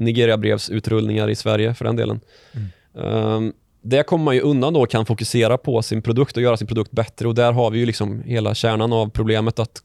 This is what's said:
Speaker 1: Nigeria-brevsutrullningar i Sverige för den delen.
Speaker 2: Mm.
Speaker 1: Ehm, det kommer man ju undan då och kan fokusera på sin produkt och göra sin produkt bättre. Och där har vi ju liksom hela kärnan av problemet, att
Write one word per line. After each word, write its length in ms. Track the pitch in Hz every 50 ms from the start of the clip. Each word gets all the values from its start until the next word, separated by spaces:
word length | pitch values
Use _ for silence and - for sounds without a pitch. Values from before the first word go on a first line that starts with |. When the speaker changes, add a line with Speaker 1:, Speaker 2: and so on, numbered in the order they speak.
| 113 117 117 120
Speaker 1:
Nigeria-brevsutrullningar 1120 | 120 117 110 110 104 107 107 107 - - 98 110 - - 113 110 110 107 107 107 107 107
i 60 | 107
Sverige 380 | - - - 107 107 107 110 120
för 120 | - 120
den 100 | 117 117
delen. 240 | 117 117 110 110 113 - _ _ - _ _ -
Speaker 2:
Mm. 140 | 120 104 95 - _ _ _ _ - - 101
Speaker 1:
Ehm, 460 | 107 110 110 110 110 110 113 110 - - _ _ _ _
det 220 | - 110 123 139 147
kommer 200 | - 185 170 156
man 100 | 151 131
ju 60 | 127
undan 320 | - 143 147 131 123 139 -
då 80 | 156
och 80 | 123 117
kan 160 | - 113 110
fokusera 520 | - 117 107 113 - - 120 113 107 120 127
på 240 | - - 127 113
sin 200 | 110 - 110 110
produkt 360 | 110 117 113 120 139 - - 117
och 60 | 123
göra 140 | 123 117 107
sin 100 | 110 101
produkt 240 | 113 113 107 -
bättre. 360 | - 113 110 - - - 113 117
Och 80 | 117
där 160 | 117 120 120
har 200 | 120 123 120 113
vi 80 | 107 113
ju 60 | 120
liksom 360 | 120 107 - 107 101 101 113
hela 340 | - - 123 117 107 104 107
kärnan 380 | - - 113 110 107 110 117 117
av 160 | 113 110 107
problemet, 500 | - - 113 110 110 110 107 110 110 -
att 240 | 113 - - - -